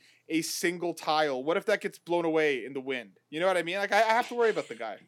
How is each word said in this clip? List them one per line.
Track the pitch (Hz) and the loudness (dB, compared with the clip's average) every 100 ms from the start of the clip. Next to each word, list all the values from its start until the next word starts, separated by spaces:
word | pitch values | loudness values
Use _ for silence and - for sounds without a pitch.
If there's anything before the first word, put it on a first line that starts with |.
| _ _ - | _ _ -4
a | 160 | -2
single | 160 - 175 175 170 | -2 -2 -2 -2 -6
tile, | 160 165 156 151 127 | -4 0 2 2 0
what | 143 190 | 0 -2
if | 214 | 0
that | 202 | -2
gets | 190 - | -2 -8
blown | 165 175 | -2 0
away | 165 156 151 127 | 2 2 2 0
in | 117 | -4
the | 139 | -8
wind? | 131 127 104 _ - | -6 -6 -8 _ -10
You | 151 | 0
know | 185 | 2
what | 180 | 2
I | |
mean? | 170 196 | 0 -2
Like, | 202 | 2
I, | 202 | 4
I | 220 | 6
have | 226 233 | 4 2
to | 240 | 2
worry | 226 | 2
about | 165 - | 2 -4
the | 113 | -8
guy. | 110 95 | -8 -10